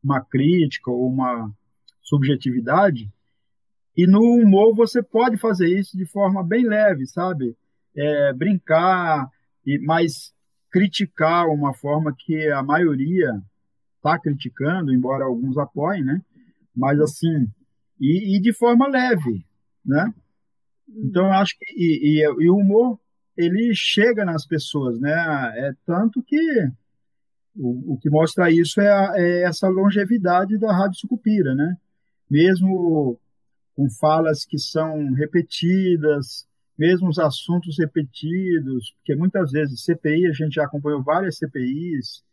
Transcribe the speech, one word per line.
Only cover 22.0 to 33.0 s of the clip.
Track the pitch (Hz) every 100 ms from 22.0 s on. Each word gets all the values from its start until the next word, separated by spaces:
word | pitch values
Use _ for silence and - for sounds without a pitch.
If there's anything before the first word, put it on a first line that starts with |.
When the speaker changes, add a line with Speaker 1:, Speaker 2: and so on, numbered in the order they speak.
| 147 151
Speaker 1:
e, | 151 147 170
e |
o | 196
humor, | 196 208 254 214 _ _ _ -
ele | 170 190 233
chega | 214 - - 226 214
nas | 190 160 -
pessoas, | 156 - 151 131 117
né? | 143 165 165 143 120 113
É | 139 135 -
tanto | 175 226 254
que | - 294 320 254 143 135 _ _ _ _ _ _ _ 208
O, | 127 123 -
o | 127
que | 156
mostra | 151 160 - 170
isso | 165 170 -
é | 202
a, | 202 196 202
é | 175 175
essa | 180 170 190
longevidade | 185 196 202 196 240 180 180 196 214
da | 220
Rádio | 185 196 185
Sucupira, | 214 233 214 214 143
né? | 135 160 180 _ _ _ _ _
Mesmo | 143 180 185 190 185 175 156